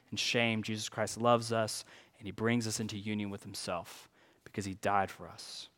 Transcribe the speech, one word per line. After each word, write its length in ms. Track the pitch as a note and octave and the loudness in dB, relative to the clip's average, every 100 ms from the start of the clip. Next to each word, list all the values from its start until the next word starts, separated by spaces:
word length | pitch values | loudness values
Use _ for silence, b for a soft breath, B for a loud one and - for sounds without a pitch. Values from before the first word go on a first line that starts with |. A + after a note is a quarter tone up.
| B | B
and 100 | G#2+ | -2
shame, 440 | - A#2+ A#2 A2 | 2 4 4 2
Jesus 260 | G#2 A2 - | 0 -4 -4
Christ 300 | - G#2+ A2 | -2 -2 4
loves 320 | A#2+ A#2+ A#2 | 6 6 6
us 320 | A2+ G#2+ - - b b - | 0 0 -4 -10 b b -12
and 60 | |
he 80 | G#2 | -10
brings 340 | G2 A2 A#2+ A2 | 0 2 2 0
us 140 | G#2+ | -2
into 160 | G#2+ G#2+ | -4 -4
union 320 | G#2+ G#2 G2+ | -4 -4 -4
with 140 | G2+ | -6
himself 680 | G2+ G2+ - F2+ - - - b b b | -10 -8 -4 -4 -6 -16 -20 b b b
because 220 | - - | -10 -6
he 100 | G2 | -6
died 360 | F#2 G2 G2+ F#2+ | -2 2 4 2
for 180 | - E2+ | -4 -14
us. 400 | - - - - | -14 -12 -12 -14